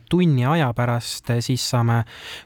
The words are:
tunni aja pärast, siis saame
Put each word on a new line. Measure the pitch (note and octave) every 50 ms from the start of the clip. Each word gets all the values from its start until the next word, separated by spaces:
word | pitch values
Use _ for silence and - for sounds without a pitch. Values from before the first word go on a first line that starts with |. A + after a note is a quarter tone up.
| - -
tunni | E3+ F3+ F3+ E3 C#3 B2 B2 C3
aja | D#3+ E3+ D3 B2
pärast, | A2+ - A#2+ B2 A#2+ A#2+ - - - - - - A#2+ A#2+ A#2
siis | - C3 A#2+ - - -
saame | A#2+ A#2 A#2 A#2 A#2 A2+ - - - - - - - -